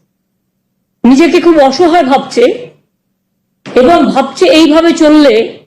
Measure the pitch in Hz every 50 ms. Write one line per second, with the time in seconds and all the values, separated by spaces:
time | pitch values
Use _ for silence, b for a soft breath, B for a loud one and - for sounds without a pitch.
0 | _ _ _ _ _ _ _ _ _ _ _ _ _ _ _ _ _ _ _ _
1 | - 233 269 262 339 302 349 349 - 339 330 311 269 269 262 - 359 330 320 349
2 | 311 254 277 302 262 - - 233 233 277 403 - - - - _ _ _ _ _
3 | _ _ _ _ _ _ _ _ _ _ _ _ - - - 240 254 - 349 330
4 | 285 208 - 262 269 - - - 370 - 320 311 320 285 302 330 330 339 302 -
5 | 320 302 302 302 294 277 214 220 233 - - - _